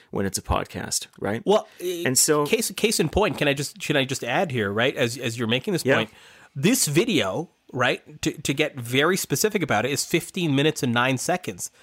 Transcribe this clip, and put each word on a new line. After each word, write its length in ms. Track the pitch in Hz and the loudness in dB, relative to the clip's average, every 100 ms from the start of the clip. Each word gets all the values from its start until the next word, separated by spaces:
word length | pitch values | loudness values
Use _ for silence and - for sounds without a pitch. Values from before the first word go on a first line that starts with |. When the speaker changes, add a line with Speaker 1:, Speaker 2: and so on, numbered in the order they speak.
| _ | _
Speaker 1:
when 160 | - 98 | -4 -2
it's 100 | - | -4
a 60 | |
podcast, 640 | - - - - - - - - | -2 0 -2 -6 -6 -6 -6 -8
right? 220 | 98 113 - | -6 -2 2
Speaker 2:
Well, 200 | 208 - - | 2 0 -8
Speaker 1:
And 380 | 180 175 170 254 | -8 -4 0 2
so 260 | - 151 | 4 2
Speaker 2:
case, 260 | 147 226 - | 2 0 -2
case 280 | - 220 220 | -2 0 2
in 80 | 165 | 2
point, 300 | 180 202 - | 2 2 2
can 100 | 147 | 0
I 60 | |
just, 260 | 139 143 - | 0 -4 -8
should 160 | - 147 | -2 0
I 80 | |
just 180 | 131 - | 0 -2
add 280 | 120 143 185 | -2 -2 0
here, 200 | 127 101 | 0 0
right, 220 | 101 127 - | 0 0 2
as, 200 | 120 123 | -2 -2
as 220 | 123 113 | -6 -4
you're 100 | 110 | -2
making 240 | 123 214 | 0 0
this 120 | 170 123 | 0 2
Speaker 1:
Yeah. 100 | 135 | 2
Speaker 2:
point, 140 | 110 - - - - | 0 -8 -20 -20 -16
this 320 | 139 147 262 - | 0 2 2 2
video, 640 | 147 240 160 98 110 170 _ - | 2 2 2 0 -2 -8 _ -10
right, 480 | 123 123 165 - 151 | 0 0 0 -6 -6
to, 100 | 160 | -4
to 200 | - - | -4 -4
get 240 | 139 151 131 | -2 -2 -4
very 400 | 117 131 156 190 | -2 2 2 2
specific 460 | - 143 214 208 | -2 0 0 0
about 240 | 156 107 123 | 0 0 0
it, 60 | |
is 120 | 143 | -2
fifteen 500 | - 170 - 190 170 135 | -2 -2 -2 -2 0 2
minutes 260 | 151 147 | 2 0
and 100 | 127 | 0
nine 240 | 117 127 131 | 2 2 0
seconds. 540 | - 180 - 95 - - | 0 -2 -4 -10 -12 -14